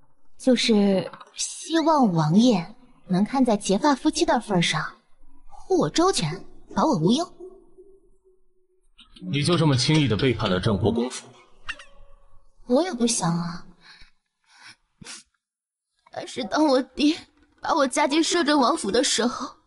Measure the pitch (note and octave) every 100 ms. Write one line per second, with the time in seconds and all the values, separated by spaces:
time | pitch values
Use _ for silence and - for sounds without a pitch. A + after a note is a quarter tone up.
0 | - - - - C4 A#3+ - G#3 G3+ F#3+
1 | E3+ - - - - - - E4 D4+ D4+
2 | A3+ E3 D3+ F#3+ B3 F#3+ E3 - - -
3 | - F3+ G#3 C4+ B3 G3+ - F#3+ D4+ C4+
4 | D#4 - E4 C4 - F#3 E3 D#3 - -
5 | _ - - - - - - F#4 D#3+ -
6 | F4+ F#4 D#3 F3+ - - - - D4 G3
7 | E3 C4+ F4+ - F#4 - - - - F#4+
8 | G#4 _ F#4+ _ _ _ _ _ _ -
9 | - - F3+ C#3+ D#3 F3 D#3+ B2+ C#3 D#3
10 | C3+ G#2 C3+ G2+ G#2 F#2 A2+ F#2+ G2+ A#2
11 | B2 - - - _ - - - - -
12 | - - - - - - - B3+ F#4 A#3+
13 | A#3 - F3 E3+ E3+ - - - - -
14 | - _ _ _ _ _ - - _ _
15 | - - - _ _ _ _ _ _ _
16 | _ - F4 - A#3 C4+ D#4 C4 - -
17 | D4 E4+ - _ _ _ - D#4 C4+ D4+
18 | D4 D#4 D4+ F4 D4 D4 A#3+ E4 G3+ A3+
19 | C#4 - A#3 - C4+ -